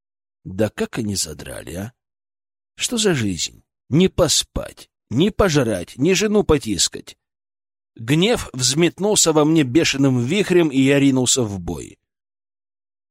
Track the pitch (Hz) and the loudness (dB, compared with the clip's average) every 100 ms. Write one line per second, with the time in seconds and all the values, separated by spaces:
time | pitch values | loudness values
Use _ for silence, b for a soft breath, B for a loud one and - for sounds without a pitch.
0 | _ _ _ _ - 95 107 - 220 - | _ _ _ _ -10 -4 -4 -4 -8 -6
1 | 104 98 80 71 - 53 - 87 113 - | -6 -4 -6 -10 -14 -14 -12 -12 -12 -16
2 | _ _ _ _ _ _ _ - - 233 | _ _ _ _ _ _ _ -10 -6 -2
3 | 214 143 104 85 - 57 _ _ - 156 | 0 0 -2 -4 -8 -12 _ _ -2 2
4 | 185 - 156 - - - - - - _ | 2 2 0 0 -4 -8 -12 -16 -20 _
5 | - 117 208 - 202 147 113 95 85 - | -4 0 0 2 2 2 0 -4 -8 -2
6 | 160 180 214 208 170 151 110 90 - - | 0 2 2 2 2 0 0 -2 -4 -6
7 | - - _ _ _ _ _ _ _ - | -18 -20 _ _ _ _ _ _ _ -10
8 | 113 156 208 226 - 131 127 143 175 - | -2 0 2 0 -4 -4 -2 2 0 0
9 | 202 196 170 151 151 160 127 147 156 135 | -2 2 2 4 4 4 2 2 0 2
10 | 139 127 120 202 185 175 160 131 131 143 | 2 2 0 0 2 2 2 2 2 4
11 | 139 127 123 131 110 98 85 73 50 - | 4 2 2 0 -2 -4 -8 -10 -12 -20
12 | _ _ _ _ _ _ _ _ _ _ | _ _ _ _ _ _ _ _ _ _
13 | _ | _